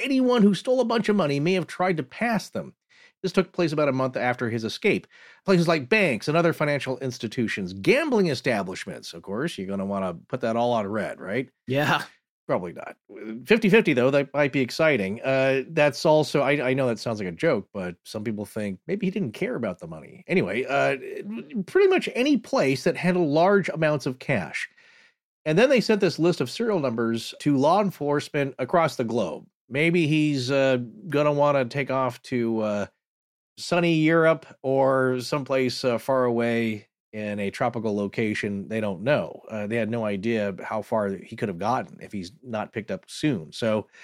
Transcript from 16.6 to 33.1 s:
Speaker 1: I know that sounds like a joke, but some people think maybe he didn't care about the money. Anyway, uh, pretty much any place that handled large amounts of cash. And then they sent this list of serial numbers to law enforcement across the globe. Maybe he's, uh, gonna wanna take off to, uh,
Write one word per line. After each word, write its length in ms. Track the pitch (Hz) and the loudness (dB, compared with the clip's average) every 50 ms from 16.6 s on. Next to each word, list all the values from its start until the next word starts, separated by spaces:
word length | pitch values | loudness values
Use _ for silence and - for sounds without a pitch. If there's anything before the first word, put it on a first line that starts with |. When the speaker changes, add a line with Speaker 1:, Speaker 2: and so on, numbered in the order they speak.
| 127 127 | 2 0
Speaker 1:
I 60 | 131 | 0
know 120 | 135 135 | 2 0
that 140 | 123 113 107 | 0 -2 -2
sounds 180 | - 123 113 104 | -4 -4 -4 -4
like 80 | 104 | -4
a 60 | 90 85 | -6 -4
joke, 340 | 82 - 165 143 107 92 - - | -2 0 0 0 0 -2 -6 -8
but 220 | 101 92 90 85 - _ | -8 -8 -8 -8 -12 _
some 180 | - - 110 104 | -14 -12 -8 -6
people 220 | 117 107 101 104 | -6 -6 -6 -8
think 340 | - - 113 104 101 95 - _ | -8 -8 -8 -6 -6 -8 -8 _
maybe 180 | - 180 202 - | -6 -4 -2 -2
he 60 | 185 | -2
didn't 220 | 190 220 185 120 104 | -2 -2 -4 -4 -4
care 240 | - 180 226 247 | -6 -6 -6 -4
about 240 | 170 117 101 90 - | -4 -4 -6 -6 -8
the 80 | - 82 | -12 -14
money. 340 | 82 80 85 71 71 - - - | -14 -14 -16 -18 -20 -18 -6 0
Anyway, 360 | 165 185 127 87 95 117 131 | 0 2 2 2 -2 -4 -2
uh, 300 | 123 135 139 135 139 139 131 - - - - - 202 214 233 254 294 294 214 190 | -2 0 0 2 2 0 -2 -6 -10 -12 -12 -10 -10 -10 -12 -12 -8 -8 -8 -8
pretty 220 | - - 370 403 381 | 0 4 4 6 6
much 200 | 381 359 - 208 - | 4 2 0 -2 -2
any 220 | 220 247 294 294 | 0 2 2 2
place 480 | 233 - - - 262 160 135 139 127 - | 2 0 0 0 2 2 2 2 2 0
that 120 | - - | 0 0
handled 340 | - 147 180 180 180 175 147 | 2 0 0 2 2 2 2
large 380 | 139 156 170 190 208 202 180 - | 4 4 6 6 6 4 2 0
amounts 380 | - 165 160 151 151 147 - | -2 0 0 0 0 0 -2
of 140 | 147 127 127 | -4 -6 -4
cash. 480 | - - 139 107 85 73 - - - - _ _ _ - _ _ _ _ _ _ _ _ _ _ _ | -2 -2 0 0 -2 -4 -6 -8 -8 -10 _ _ _ -20 _ _ _ _ _ _ _ _ _ _ _
And 140 | 156 156 175 | 0 4 4
then 100 | 233 285 | 6 6
they 120 | 285 240 | 6 4
sent 200 | - - 226 202 | 4 4 2 4
this 200 | 202 175 - - | 4 2 2 2
list 200 | 156 175 165 - | 2 2 2 0
of 80 | 139 127 | -2 -4
serial 300 | - - 233 240 208 180 | -4 -4 -2 -2 0 0
numbers 560 | 139 127 113 113 117 113 113 113 113 - - - | 0 0 0 0 0 0 0 -2 -4 -8 -12 -4
to 160 | - 147 147 | 0 2 4
law 260 | 131 135 151 175 202 214 | 4 4 4 4 4 2
enforcement 720 | 196 - - 147 143 143 147 143 - - 151 139 139 131 - | 0 -2 -4 -2 -2 0 -2 -2 -2 -2 -2 -2 -2 -4 -6
across 340 | 131 123 - 170 165 156 - | -4 0 2 2 2 2 0
the 80 | - 127 | -2 -2
globe. 420 | 110 113 120 101 82 71 - - - _ _ _ _ | -2 0 -2 -2 -2 -4 -10 -14 -18 _ _ _ _
Maybe 380 | - 139 156 170 170 180 165 | -2 0 2 2 4 2 2
he's, 420 | 143 156 156 151 151 143 135 123 123 | 4 2 2 2 2 2 0 0 0
uh, 300 | 139 139 135 135 131 123 120 113 101 - - 175 | 2 2 4 4 2 2 0 -6 -10 -14 -8 -2
gonna 240 | 139 143 147 147 147 | 0 2 2 2 4
wanna 320 | 143 143 147 143 139 131 | 4 4 4 4 2 0
take 260 | 117 - 143 139 123 | -2 -2 -4 -4 -2
off 320 | 131 131 131 127 120 - - | -2 0 0 -2 -4 -6 -8
to, 380 | - 135 123 117 113 113 110 | -4 -2 0 0 0 0 0
uh, 260 | 107 107 104 104 98 - - _ _ _ | 0 -2 -2 -2 -4 -6 -8 _ _ _